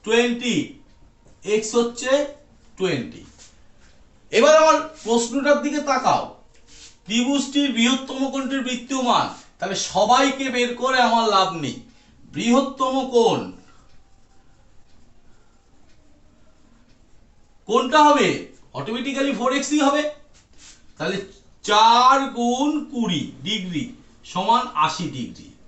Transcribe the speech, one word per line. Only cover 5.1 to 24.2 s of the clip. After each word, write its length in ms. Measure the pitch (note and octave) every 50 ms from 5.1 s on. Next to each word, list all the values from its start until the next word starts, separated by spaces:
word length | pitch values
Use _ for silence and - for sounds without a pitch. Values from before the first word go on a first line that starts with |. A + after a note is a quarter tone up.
| A#3 A#3 A#3 - - C#4 C4+ D4 C#4+ A#3 -
দিকে 140 | D4 D4 D4 - C#4
তাকাও, 340 | C4 B3+ - G3 - - D#3 - - - _ _ _ - _ _ - - - - - _ _
ত্রিভুজটির 640 | - G#3+ A#3 B3 C4 C#4+ C#4 - - - C#4+ C#4+ C4+ A3
বৃহত্তম 420 | A3+ A#3 B3 C4+ C4 - - C4+ C4 C4+ - -
কোণটির 320 | C#4 C4+ B3 C#4 C4+ A#3+
বৃত্তীয় 340 | B3+ B3+ A#3+ - - C#4 C4 B3+ A#3+
মান। 160 | G#3 E3 - - - - - - _
তাহলে 200 | _ - - - - - -
সবাইকে 540 | - F#3+ G#3+ - B3 C4 C#4 C4+ C4 - C#4 C4 A#3+
বের 160 | B3 A#3+ A#3+ A#3+ A#3
করে 160 | B3 C4 C4 B3+ A#3+
আমার 180 | A3+ A3+ A3+ A3+ A3 G3+
লাভ 140 | F#3+ F#3+ F#3 E3+ E3 D3
নেই, 140 | A#2+ - - - - - - _ _ _ - - - -
বৃহত্তম 580 | D3 G#3+ A#3 A#3+ C4+ C4+ C4+ - - C4 C4 C4 C4 B3+ - A#3
কোণ 240 | A#3+ A3+ G#3 D#3+ C3 F#2+ F#2 - - - - - - - - - - - _ - _ - _ _ - _ - _ _ _ _ _ - - _ - - - - - - _ - - - - _ _ _ _ _ _ - - - - - _ - - _ _ - _ _ - - _ _ _ _ _ _ _ _ - _ _ _ - - - _ _ _ _ _ _ - _ -
কোনটা 300 | G#3+ B3 B3+ B3 C#4 D4+ D4+
হবে? 200 | D4+ C#4+ C4+ A3+ D#3 - - - - - - - - - C3
অটোমেটিক্যালি 520 | - - A#3 B3+ A#3+ C#4 C4+ C4+ C#4 C#4 B3+ -
ফোর 120 | A#3+ B3+ C4+
এক্স 140 | D4 - - D4
ই 20 | D4 C#4
হবে। 140 | C4+ D4+ D4+ D4+ - - - - _ - - _ _ _ - - - - _ - - -
তাহলে 200 | - F#2 G2 G2 - - - - - _ _ _ _ - -
চার 480 | G#3 G#3+ A3+ A#3 A#3 A#3+ B3+ C4 C4+ C4+ C4+ - G3+ A#3
গুণ 320 | A#3+ A#3+ A#3+ B3 C#4+ D4+ D#4 D4 A#3 -
কুড়ি 300 | C#4 A#3+ A3+ F#3+ F3 C#3+ A#2+ - - A#2+ C3
ডিগ্রি 360 | F3+ G#3+ G#3+ F3+ F#3 E3+ C#3+ A#2+ - - - - - _ _